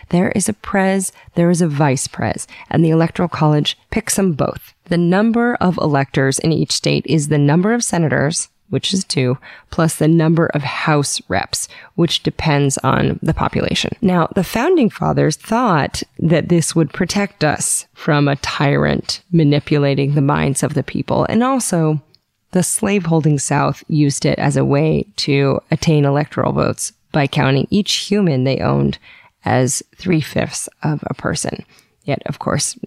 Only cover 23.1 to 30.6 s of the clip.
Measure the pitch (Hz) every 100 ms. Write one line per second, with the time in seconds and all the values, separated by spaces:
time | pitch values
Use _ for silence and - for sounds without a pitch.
23.1 | 160 151 143 - 143 143 - - 151 143
24.1 | - 147 - 143 135 135 143 156 147 -
25.1 | - - 139 139 - - 156 - 151 139
26.1 | 143 151 - - 143 - - - - _
27.1 | 156 135 147 135 135 - 202 - - -
28.1 | 202 180 131 135 135 139 139 139 - -
29.1 | - _ _ - 120 123 - - - 185
30.1 | 160 - - - -